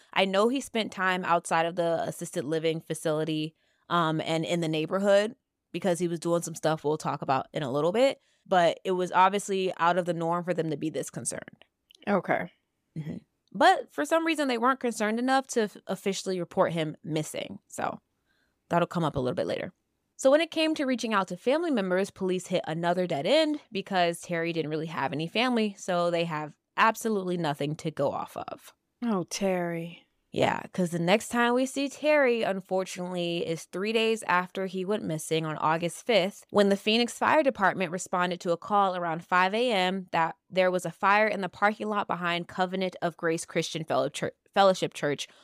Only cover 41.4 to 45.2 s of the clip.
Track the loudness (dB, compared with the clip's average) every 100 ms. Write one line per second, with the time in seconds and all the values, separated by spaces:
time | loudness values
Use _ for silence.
41.4 | -4 0 0 0 -4 -2 -2 -2 -2 -2
42.4 | -4 -2 -2 0 -4 -2 -4 -2 -2 -2
43.4 | -2 -4 -2 -4 -2 0 0 -2 -6 -8
44.4 | _ 4 6 4 0 -2 -2 -2